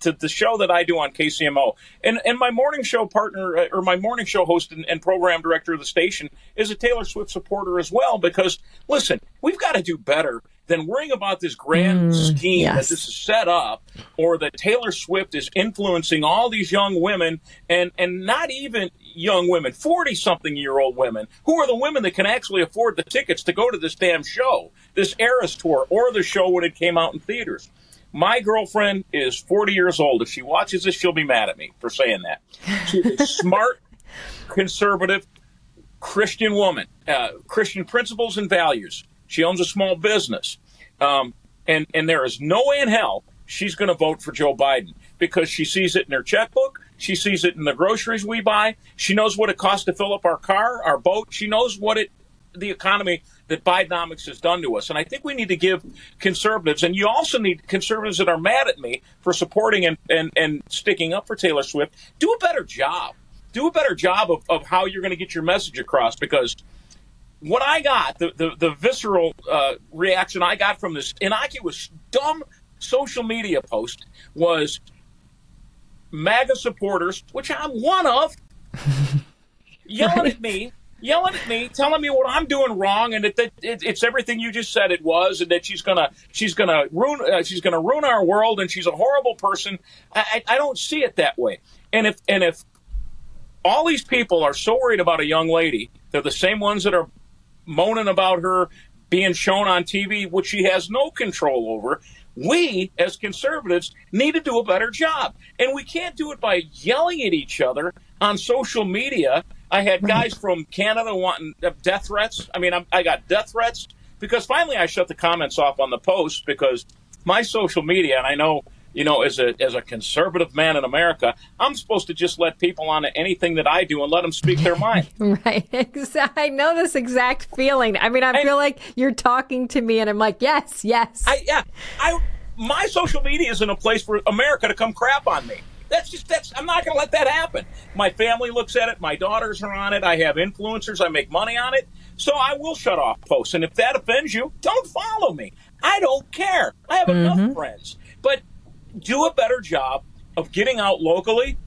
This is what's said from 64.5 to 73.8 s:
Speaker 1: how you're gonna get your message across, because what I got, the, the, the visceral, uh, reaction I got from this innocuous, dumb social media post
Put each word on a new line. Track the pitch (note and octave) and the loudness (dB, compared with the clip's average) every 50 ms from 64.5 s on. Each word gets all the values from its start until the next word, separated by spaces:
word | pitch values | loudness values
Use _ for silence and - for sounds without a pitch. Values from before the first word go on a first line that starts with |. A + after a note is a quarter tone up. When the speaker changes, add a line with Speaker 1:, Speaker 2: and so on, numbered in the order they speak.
| E3+ D3 C#3+ | -2 -2 0
Speaker 1:
how | - F#3 F#3 F#3+ | 2 2 2 2
you're | G3 F#3+ F#3+ | 0 -2 -4
gonna | F3+ F#3+ F3+ | -4 -4 -4
get | D#3+ F#3 - - | -6 -8 -8 -6
your | D#3+ D#3 | -2 0
message | E3+ F#3+ G#3 - D#3+ - C3 | 2 0 0 -2 -6 -8 -10
across, | - - - C3+ A#2 A2+ - | -4 0 2 2 2 2 0
because | - - - D3+ C3+ B2 A#2 - - - - - - - - - - - - - - - - - - | -2 -2 0 2 2 2 0 -4 -10 -16 -20 -20 -20 -20 -20 -20 -20 -20 -20 -20 -20 -20 -20 -20 -14
what | D3+ D#3 G#3+ B3 | -4 -2 0 2
I | C4+ C#4+ D#4 D#4+ | 2 2 2 2
got, | C#4 C#4+ C4 A3 D3+ C3+ - - | 2 2 2 2 0 -2 -2 -4
the, | E3+ E3+ - | -4 -4 -2
the, | - E3 E3 - D#3+ | -2 -4 -4 -2 0
the | E3+ D#3+ | 0 0
visceral, | D3 C#3+ E3 B3 C4+ - - G#3+ G3 F3 E3 D#3+ - - - - | 0 0 0 -2 0 -2 -2 0 2 2 2 0 -2 -6 -4 -2
uh, | D#3 D3 C#3 C3+ - - - _ | 0 2 2 0 -2 -4 -10 _
reaction | - D#3+ F#3 F#3+ F#3 F#3 F#3 - - F#3 | -6 -2 0 0 2 0 0 -2 -2 0
I | F3 F3+ G#3+ | 0 0 2
got | F#3+ G3 G3+ G3+ - | 2 0 0 0 -2
from | G3+ F3 D#3 | -6 -6 -6
this | C#3 C#3 - - - | -6 -8 -10 -6 -4
innocuous, | G3+ G3 A3 A3+ C#4 C#4 - C4 G3 D#3+ - - - - - - - - | -2 -2 -2 -2 -2 -6 -8 -8 -10 -10 -8 -10 -12 -16 -18 -20 -10 -4
dumb | - C4 C#4+ D4+ D#4 D#4+ C#4+ - _ _ _ _ _ - | -2 -2 0 0 -2 -4 -8 -14 _ _ _ _ _ -18
social | - - B3+ C4 C#4 A3 - B3 | -4 -2 0 0 0 -2 -6 -6
media | A#3 A3 A3+ A3+ G#3+ G3 D#3 C3+ | -4 -4 -4 -4 -4 -2 -2 -2
post | - - A#2 G#2+ | -2 -2 -4 -4